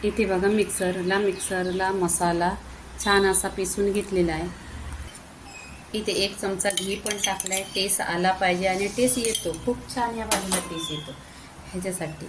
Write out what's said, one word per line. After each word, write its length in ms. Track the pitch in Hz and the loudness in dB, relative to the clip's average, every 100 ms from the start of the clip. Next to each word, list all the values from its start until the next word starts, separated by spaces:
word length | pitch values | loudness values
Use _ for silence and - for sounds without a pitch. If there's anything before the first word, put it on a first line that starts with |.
इथे 220 | 214 208 202 | 0 2 2
बघा 220 | 185 196 | 4 4
मिक्सरला, 680 | 214 190 - 185 185 180 196 | 4 2 2 0 0 0 2
मिक्सरला 720 | 202 180 - 190 180 185 190 | 2 0 -2 0 0 0 0
मसाला 580 | 190 175 - 175 170 175 202 - - - - | 2 2 2 2 4 2 0 -8 -14 -14 -6
छान 220 | - 202 196 | 4 6 6
असा 220 | 190 196 | 4 0
पिसून 440 | 190 185 196 202 | -2 -2 0 2
घेतलेला 420 | 202 202 190 175 | 2 0 2 2
आहे. 140 | 160 175 175 - - - - - - - - - - - - - | 2 -4 -8 -12 -12 -10 -10 -10 -14 -18 -18 -18 -16 -16 -16 -8
इथे 180 | 220 214 180 | -4 -2 0
एक 140 | 196 - | 0 0
चमचा 320 | 196 190 202 | -4 0 0
घी 260 | 196 190 202 | 0 0 -2
पण 220 | 214 202 196 | -2 0 0
टाकलाय, 380 | 185 190 190 190 - | 0 0 -2 -2 -2
टेस्ट 260 | 196 - | 2 2
आला 300 | - 170 185 | 2 2 2
पाहिजे 360 | 185 185 180 190 | 4 2 4 2
आणि 200 | 190 202 196 | 2 0 4
टेस्ट 200 | 247 247 | 4 4
येतो, 360 | 226 220 - 165 - | 2 0 -2 -2 -2
खूप 300 | 240 - 254 | -2 -4 -2
छान 220 | 233 226 | -2 -2
या 80 | 214 | 2
भाजीला 340 | 208 190 185 170 | 2 2 0 -2
टेस्ट 220 | 165 160 | -6 -6
येतो 200 | 151 151 - - - - - - | -6 -8 -14 -16 -18 -18 -18 -10
ह्याच्यासाठी. 560 | 185 190 180 156 156 | -6 -4 -4 -6 -8